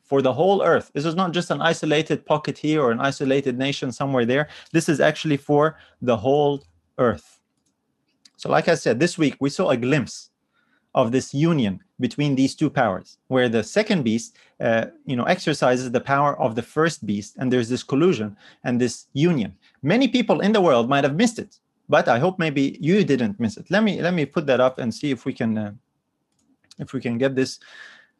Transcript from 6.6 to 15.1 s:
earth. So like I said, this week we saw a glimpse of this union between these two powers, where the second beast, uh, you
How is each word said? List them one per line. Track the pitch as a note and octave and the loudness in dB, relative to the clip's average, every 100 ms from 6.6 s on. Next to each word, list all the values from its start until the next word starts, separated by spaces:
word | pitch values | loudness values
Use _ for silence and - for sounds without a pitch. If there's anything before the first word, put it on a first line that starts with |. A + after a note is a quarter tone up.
| - _ _ - | -10 _ _ -2
earth. | A#2+ E2+ - _ _ _ _ _ _ _ _ _ _ _ | -2 -2 -10 _ _ _ _ _ _ _ _ _ _ _
So | - | 0
like | D3 F3 | 2 2
I | D#3 | 0
said, | C#3+ A#2+ | 0 2
this | E3+ E3 | 0 0
week | C#3+ - | -2 0
we | C#3 | -4
saw | - F3+ | -2 0
a | B2 | 0
glimpse | B2 D3+ G#2+ - - _ _ _ _ _ _ | 0 0 -2 -10 -20 _ _ _ _ _ _
of | C#3 A#2 | 0 0
this | C3 - | 0 -2
union | C#3 E3 D#3 G2+ F#2 - - | 0 0 2 0 -4 -12 -6
between | B2 - D3 C3 | -4 -2 0 2
these | C3+ | 0
two | - D3 | 0 -2
powers, | C#3 A2+ F#2 - _ - | 0 0 -2 -8 _ -2
where | B2+ B2 | 0 2
the | A2 | 0
second | G#2 G3+ A3 F#3 | 0 -2 0 0
beast, | A#2 A2+ - _ _ - | 0 -2 -4 _ _ -6
uh, | A#2+ A2+ - - | 0 0 -2 -10
you | - | -6